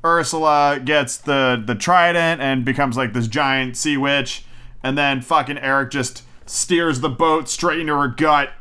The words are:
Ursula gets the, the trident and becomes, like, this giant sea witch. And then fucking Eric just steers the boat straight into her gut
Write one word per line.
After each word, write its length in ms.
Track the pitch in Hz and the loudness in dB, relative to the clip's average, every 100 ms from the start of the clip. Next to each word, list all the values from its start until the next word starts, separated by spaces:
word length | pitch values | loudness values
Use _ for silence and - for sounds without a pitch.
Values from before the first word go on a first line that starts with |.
Ursula 760 | 165 170 160 160 156 147 143 143 | 2 2 2 0 2 4 4 2
gets 320 | 127 151 131 - | 0 0 0 -6
the, 440 | - 139 131 123 | -2 2 2 0
the 120 | 107 110 | -2 -4
trident 640 | - 180 175 175 165 165 | 2 4 4 4 0 0
and 240 | 135 131 127 | -2 -2 -2
becomes, 320 | 131 139 120 | 0 0 0
like, 160 | 127 | -2
this 140 | 120 113 | -2 -2
giant 500 | 139 139 135 127 120 | 0 0 0 -2 -4
sea 180 | 156 143 | -2 0
witch. 500 | 139 143 135 - - - - - | 0 0 -2 -8 -14 -18 -18 -8
And 140 | 131 139 | -4 0
then 240 | 143 135 | 0 -2
fucking 380 | 123 160 131 143 | 0 0 0 -6
Eric 320 | 135 135 135 | -2 0 -2
just 320 | 139 123 - - - - | -4 -6 -8 -20 -20 -10
steers 520 | - - 175 170 131 | -6 0 0 0 -2
the 100 | 147 | -4
boat 380 | 120 165 190 139 | 0 2 2 -2
straight 320 | - 170 160 | -4 -2 -2
into 160 | 156 147 | -2 0
her 120 | 139 | 0
gut 420 | 123 156 147 139 - | 0 4 4 2 -8